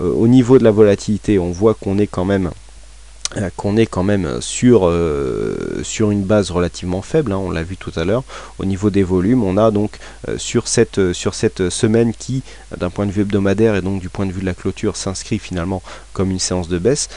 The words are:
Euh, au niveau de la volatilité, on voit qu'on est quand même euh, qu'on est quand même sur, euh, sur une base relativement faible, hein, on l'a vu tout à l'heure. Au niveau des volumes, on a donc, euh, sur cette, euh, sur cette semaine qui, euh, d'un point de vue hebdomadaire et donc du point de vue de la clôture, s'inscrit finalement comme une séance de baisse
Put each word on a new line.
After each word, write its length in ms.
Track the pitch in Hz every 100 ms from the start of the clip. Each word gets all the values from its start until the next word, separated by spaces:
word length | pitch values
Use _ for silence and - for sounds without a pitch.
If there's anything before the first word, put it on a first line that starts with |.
Euh, 100 | 87
au 140 | 62 117
niveau 300 | 127 120 131
de 80 | 113
la 60 |
volatilité, 680 | 104 107 98 - 104 - 101
on 120 | 87
voit 220 | 87 110
qu'on 260 | 107 101 98
est 80 | 101
quand 180 | - 90
même 260 | 98 90 - - - - - - - - -
euh, 120 | 95 -
qu'on 200 | 101 107
est 80 | 110
quand 180 | -
même 380 | 95 101 85 60
sur, 460 | - - 127 113 90
euh, 920 | 85 85 71 65 53 53 50 50 50
sur 280 | - - 107
une 120 | 101
base 280 | 95 107 95
relativement 500 | 87 87 - 90 92
faible, 300 | - 160 131
hein, 60 | 95
on 120 | 92
l'a 140 | 85
vu 140 | 80 92
tout 140 | - 82
à 80 |
l'heure. 200 | 85 117 - - - -
Au 60 | 92
niveau 240 | 95 104
des 140 | 95
volumes, 400 | 90 92 95 127
on 140 | 98 95
a 140 | 113
donc, 260 | 101 107 - - - -
euh, 100 | 57
sur 300 | - 120 -
cette, 320 | - 113 -
euh, 140 | 92
sur 200 | 87 104
cette 360 | - 110 - 90
semaine 440 | - 113 113 117
qui, 300 | - - 131 - - -
euh, 60 | -
d'un 120 | 90
point 160 | - 101
de 60 |
vue 100 | 95
hebdomadaire 540 | 101 104 98 98 113 101
et 60 |
donc 180 | 90 98
du 100 | 87
point 160 | - 98
de 60 |
vue 100 | 90
de 40 | 95
la 80 |
clôture, 440 | 87 95 - 107 -
s'inscrit 420 | 98 92 - 107
finalement 420 | - 90 87 92 - - -
comme 160 | - 95
une 100 | 92
séance 280 | - 90 82
de 100 | 87
baisse 320 | 104 147 -